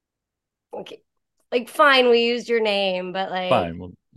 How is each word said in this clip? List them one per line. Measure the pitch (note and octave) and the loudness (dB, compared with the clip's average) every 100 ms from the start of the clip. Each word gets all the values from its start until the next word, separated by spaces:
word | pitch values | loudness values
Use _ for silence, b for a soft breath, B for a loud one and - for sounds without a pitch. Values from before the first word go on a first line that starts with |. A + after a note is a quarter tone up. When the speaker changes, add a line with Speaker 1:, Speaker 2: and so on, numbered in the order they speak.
| _ _ _ _ _ _ _ | _ _ _ _ _ _ _
Speaker 1:
okay, | - - - _ _ _ _ _ | -16 -16 -20 _ _ _ _ _
like, | B3 - | -6 -4
fine, | - D4 C4 B3 | 2 4 6 6
we | A#3 A#3 | 4 2
used | A#3+ A3+ | -2 -2
your | A#3 | -2
name, | A3 G3+ G3 F3+ F#3 | 0 0 -2 -4 -6
but, | F#3 F#3+ | -6 -6
like, | F#3 F#3 | -6 -2
Speaker 2:
Fine, | A#2 E2+ F2 | -2 -2 -8
well, | F2 - _ | -14 -18 _